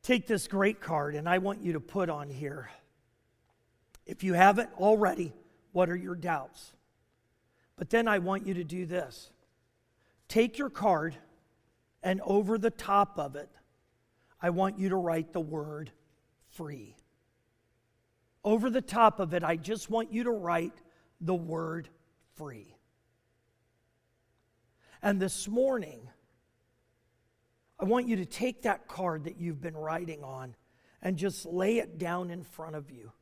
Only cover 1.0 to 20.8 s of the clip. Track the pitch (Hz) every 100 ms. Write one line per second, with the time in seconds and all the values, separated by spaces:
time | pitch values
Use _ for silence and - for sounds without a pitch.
1 | 143 147 160 185 190 220 190 156 - 202
2 | 175 151 143 135 147 143 120 - _ _
3 | _ _ _ _ _ _ _ _ _ -
4 | - - 190 175 190 202 226 - 196 214
5 | 202 175 170 - - _ _ 180 180 180
6 | 185 175 175 156 135 - - _ _ _
7 | _ _ _ _ _ _ _ - 175 226
8 | 226 202 175 196 196 180 165 180 175 180
9 | 135 - - _ _ _ _ _ _ _
10 | _ _ _ 220 233 - 285 - 208 170
11 | 160 143 - _ _ _ _ _ _ _
12 | 185 190 - 196 196 226 226 - - 202
13 | 202 185 143 143 147 _ _ _ _ _
14 | _ _ _ _ 170 175 190 202 190 190
15 | 175 165 160 185 156 156 151 151 156 _
16 | _ _ _ _ _ - 156 139 101 -
17 | _ _ _ _ _ _ _ _ _ _
18 | _ _ _ _ 214 220 247 247 - 208
19 | 226 - 180 175 165 170 151 220 - 226
20 | 226 220 240 220 170 170 160 -